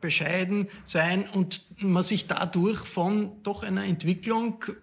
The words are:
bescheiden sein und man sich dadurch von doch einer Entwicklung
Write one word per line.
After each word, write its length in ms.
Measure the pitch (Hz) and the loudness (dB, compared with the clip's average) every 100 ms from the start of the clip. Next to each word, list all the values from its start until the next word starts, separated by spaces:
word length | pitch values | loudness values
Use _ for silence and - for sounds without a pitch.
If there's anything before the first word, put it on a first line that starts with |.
bescheiden 680 | 170 - 147 180 185 208 196 - - | -2 0 0 0 0 0 -2 -6 -4
sein 400 | 165 165 185 202 | 0 2 0 0
und 260 | 196 180 - - - | 0 0 -2 -10 -4
man 200 | 196 175 | 2 2
sich 240 | 180 208 - | 2 0 0
dadurch 520 | - 185 175 190 220 | -2 0 2 2 2
von 640 | - - 175 208 202 - | -4 -2 0 2 0 -4
doch 200 | 202 202 | -6 -6
einer 220 | 214 190 | -2 -2
Entwicklung 800 | 196 160 160 185 226 226 233 220 - - | 0 0 0 0 0 0 0 -2 -8 -10